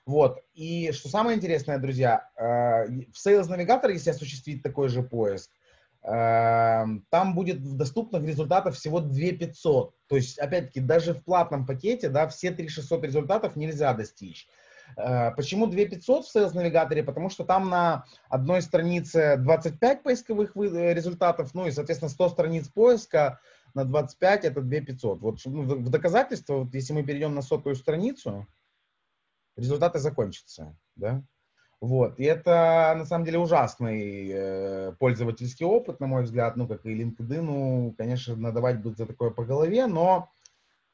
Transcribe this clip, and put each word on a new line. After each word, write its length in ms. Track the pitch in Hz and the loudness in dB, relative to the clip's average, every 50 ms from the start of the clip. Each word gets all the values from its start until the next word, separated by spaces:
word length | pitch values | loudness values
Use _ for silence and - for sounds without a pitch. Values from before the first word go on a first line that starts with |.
| - | -8
Вот. 380 | - 139 151 147 131 - - - _ _ | -2 4 4 4 4 4 0 -16 _ _
И 400 | - 156 165 170 170 165 160 143 | -14 -10 -6 -4 -4 -4 -4 -4
что 160 | - - 143 | -6 -6 -4
самое 280 | 131 208 220 240 226 | -2 0 0 2 0
интересное, 420 | 214 175 180 165 143 131 - 147 139 | -2 -2 -2 -2 -2 -2 -2 -4 -4
друзья, 500 | 131 135 135 127 131 120 113 110 - - _ | -4 -4 -2 2 2 4 2 2 0 -4 _
э, 500 | - 117 117 120 120 120 120 117 117 113 107 123 131 123 - | -4 -2 0 2 2 2 4 4 2 2 0 -4 -8 -10 -12
в 60 | - | -10
Sales 320 | - - 196 202 208 190 165 | -2 2 4 4 4 4 2
Navigator, 420 | 180 180 175 175 240 262 254 240 | -2 -2 2 2 2 4 4 2
если 200 | 196 170 - 170 | 0 0 0 -2
осуществить 520 | 151 131 151 131 - 135 - - 147 127 - | -2 -2 -4 -10 -12 -12 -10 -10 -10 -6 -6
такой 260 | 143 127 - 139 131 | -6 -2 0 0 0
же 140 | 120 123 123 | 0 0 -4
поиск, 480 | 127 - 117 113 104 98 95 - - _ _ _ _ _ _ _ _ _ _ - | -4 -2 -2 0 0 -2 -4 -8 -14 _ _ _ _ _ _ _ _ _ _ -8
э, 840 | - 107 117 113 113 113 113 117 113 113 113 113 113 113 113 113 110 110 104 95 - | -4 -2 0 2 4 4 4 4 4 4 4 4 4 4 2 0 -2 -4 -6 -6 0
там 260 | - 165 190 196 180 | 2 2 2 2 0
будет 220 | 165 190 175 180 | -2 -2 -2 -4
в 200 | 139 135 139 139 | -6 -6 -8 -4
доступных 460 | 131 151 - - 226 233 220 - 170 147 | -4 -4 -4 -4 -4 -6 -4 -4 -4 -4
результатов 540 | 151 156 143 156 147 175 190 190 185 135 | -2 -4 -2 0 2 2 2 2 0 -4
всего 240 | - - 156 151 175 | -6 -6 -4 -2 -2
две 320 | 165 147 135 135 156 180 180 | -2 -2 -2 -2 -2 -2 -2
пятьсот. 640 | 175 170 - - - - 170 147 131 - - _ _ _ | -4 -6 -8 -8 -4 2 2 4 4 2 0 _ _ _
То 100 | - 139 | -2 0
есть, 220 | 135 127 - - - | 0 0 -2 -6 -6
опять-таки, 420 | 143 139 160 180 - - - 135 | -4 -2 -2 -2 -2 -4 -6 -4
даже 340 | 131 127 156 170 156 165 170 | 0 4 4 4 4 2 -4
в 100 | 170 - | -4 -2
платном 420 | - 180 180 170 165 156 139 127 | 2 2 2 2 2 0 -4 -4
пакете, 440 | 131 139 131 - 202 240 240 - 156 | -4 -6 -4 -2 -2 -2 0 0 0
да, 180 | 131 143 156 156 | 0 0 0 0
все 220 | 156 - - 180 | -2 -4 -6 -6
три 180 | 175 - 165 156 | -4 -4 -8 -8
шестьсот 340 | - - 143 - 170 165 156 | -8 -8 -6 -2 -2 -2 -2
результатов 540 | 147 131 151 147 143 190 220 220 196 - | 0 -2 -2 0 0 0 0 0 -2 -4
нельзя 380 | 151 151 156 160 143 151 139 131 | -4 -6 -4 -2 0 0 0 0
достичь. 520 | 110 107 - _ - 101 92 82 - - _ _ _ _ _ - - - - - - | 0 -2 -8 _ -16 -18 -18 -16 -18 -20 _ _ _ _ _ -20 -20 -20 -18 -10 -6
Э, 320 | 104 123 127 123 117 117 | -4 -2 0 0 0 0
почему 360 | 117 123 143 - 190 196 226 220 | -2 -4 -4 -4 -2 0 0 0
две 180 | 175 185 208 | 2 0 0
пятьсот 400 | 202 196 175 - - 254 302 254 | 0 -2 -6 0 0 0 0 0
в 100 | - - | 0 0
Sales 160 | 220 208 185 156 | 2 2 2 0
Navigator? 500 | 175 175 170 165 165 160 - 156 151 151 | -2 -2 2 2 2 2 2 0 -2 -2
Потому 280 | - 135 147 170 185 | -2 -4 -6 -6 -6
что 140 | 190 - 175 | -6 -6 -2
там 260 | - 185 190 190 185 | 2 2 2 2 2
на 340 | 180 175 175 170 160 139 - - - - _ - | 2 2 2 2 2 0 -4 -10 -20 -20 _ -4
одной 320 | - 131 131 139 180 185 | -2 -2 0 2 0 0
странице 760 | 170 - - 170 165 170 175 175 - - - 165 156 151 143 135 | 0 2 0 2 2 2 0 -2 -2 0 2 4 4 4 4 4
двадцать 400 | 127 135 165 160 165 170 151 - | 4 4 4 4 2 -2 -4 2
пять 240 | - 247 277 269 - | 2 2 2 2 0
поисковых 520 | 285 247 240 - - 226 208 208 202 - | -2 -2 -2 -2 -4 -2 -2 -2 -2 -2
вы-, 140 | 196 208 202 | -2 -2 -2
э, 240 | 170 170 175 175 170 | 0 0 2 2 2
результатов, 600 | 170 160 180 175 175 190 175 170 170 156 127 - | 2 0 -4 -2 2 2 2 2 2 -2 -6 -4
ну 120 | 180 185 | -6 -4
и, 40 | 170 | -4
соответственно, 400 | 135 143 147 147 165 - - 151 | -2 -4 -2 -4 -4 -4 -4 -6
сто 180 | - - 180 175 | -2 2 0 2
страниц 400 | 175 - 160 160 165 165 147 - | 2 2 0 0 0 -2 -4 -4
поиска 720 | - - 220 247 247 220 - - - 160 151 139 127 - _ _ _ _ _ _ - | 0 4 6 6 6 4 2 0 2 4 4 2 0 -4 _ _ _ _ _ _ -4
на 140 | 135 135 | -4 -2
двадцать 320 | 131 131 151 151 147 - - | 0 0 0 0 -2 -4 0
пять — 260 | - 185 202 208 202 | 2 4 4 4 2
это 160 | 160 131 147 | -2 -2 -2
две 220 | 131 123 135 151 151 | -4 -2 -2 -4 -4
пятьсот. 400 | 147 131 127 - 113 95 87 101 | -6 -10 -6 -4 -4 -2 -2 -4
Вот, 180 | 110 107 - - | -6 -6 -6 -8
ну, 160 | 131 135 151 143 | -8 -6 -4 -2
в, 240 | 131 143 135 120 | -2 -2 -2 -2
в 20 | 123 | 0
доказательство, 680 | 120 156 151 175 165 226 - - 269 190 - - 143 | 0 0 2 2 2 2 2 2 -2 -8 -6 -4 -4
вот, 180 | 135 131 123 123 | -4 -4 -4 -6
если 180 | 135 131 127 151 | -6 -6 -4 -4
мы 120 | 151 143 | -4 -2
перейдём 300 | 135 147 143 147 151 147 | -2 -4 -2 -2 -2 -2
на 60 | 143 | -4
сотую 340 | 135 - 160 143 151 147 139 | -4 -2 -2 -2 -2 -2 -4
страницу, 720 | 131 - - 156 160 190 247 285 - - 131 101 101 101 - _ _ _ _ _ _ _ _ _ _ _ _ _ _ _ _ _ _ _ _ _ | -4 -2 -2 -2 0 0 -2 -4 -6 -8 -10 -8 -10 -10 -14 _ _ _ _ _ _ _ _ _ _ _ _ _ _ _ _ _ _ _ _ _
результаты 440 | - 117 123 143 147 165 170 170 156 | -6 -4 -2 0 2 2 0 0 0
закончатся, 760 | 135 151 151 - 113 98 90 - - - - - 78 78 78 - _ _ _ | -2 -2 -2 -2 -2 -4 -4 -10 -18 -20 -20 -18 -18 -18 -18 -20 _ _ _
да? 260 | - 98 107 123 135 135 _ _ _ _ _ _ _ _ _ _ - | -8 -6 -4 -4 -4 -6 _ _ _ _ _ _ _ _ _ _ -8
Вот. 380 | - 117 127 131 123 113 127 - | -4 0 2 2 2 2 0 -2
И 60 | 131 | 0
это, 680 | 147 160 165 165 180 170 170 165 165 165 165 165 160 160 | 0 0 2 4 4 4 6 6 6 6 6 6 4 2
на 80 | 160 160 | 0 -2
самом 200 | - 175 170 170 | -4 -2 -2 -2
деле, 140 | 156 147 170 | 0 0 0
ужасный, 920 | 175 165 170 151 127 107 - - 120 117 110 110 104 104 98 101 98 95 98 | 2 4 4 4 4 2 -2 -4 -4 -4 -2 -4 -4 -6 -8 -8 -8 -6 -6
э, 600 | 98 98 98 95 95 98 98 98 95 95 95 87 - | -4 -4 -4 -4 -4 -4 -6 -6 -6 -8 -8 -4 0
пользовательский 680 | 131 127 123 110 120 117 110 - 123 123 123 - 160 | 2 2 2 2 -2 -4 -4 -4 -6 -10 -8 -4 0
опыт, 360 | 175 - - - - - - | 2 2 2 0 -2 -8 -6
на 80 | 139 135 | -4 -2
мой 160 | 131 131 127 | 0 0 -2
взгляд. 320 | 117 113 123 117 117 113 | -2 0 0 0 0 0
Ну, 100 | 120 123 | -2 -4
как 180 | 113 110 101 - | -4 -6 -8 -8
и 100 | 110 110 | -8 -6
LinkedIn, 1000 | 110 117 117 117 - 120 117 139 160 165 156 143 139 135 131 127 127 123 120 110 | -4 -4 -6 -6 -8 -8 -6 -6 -4 -4 -4 -4 -2 -2 0 0 0 -2 -2 -4
конечно, 400 | - 110 117 123 123 127 - 117 | -6 -4 -4 -4 -4 -4 -6 -8
надавать 480 | 113 113 117 110 120 120 127 123 110 104 | -6 -4 -4 -2 0 0 0 0 -2 -4
будет 160 | 113 110 104 | -8 -8 -8
за 80 | 113 | -8
такое 240 | 107 110 - 120 117 | -8 -6 -4 -4 -4
по 140 | 110 - 120 | -2 -4 -6
голове, 420 | 113 135 143 156 165 196 233 262 | -4 0 0 0 2 2 2 0
но 420 | 247 185 160 170 185 185 180 175 - _ _ _ _ _ _ _ _ _ _ _ _ | 0 2 2 4 4 4 2 0 -4 _ _ _ _ _ _ _ _ _ _ _ _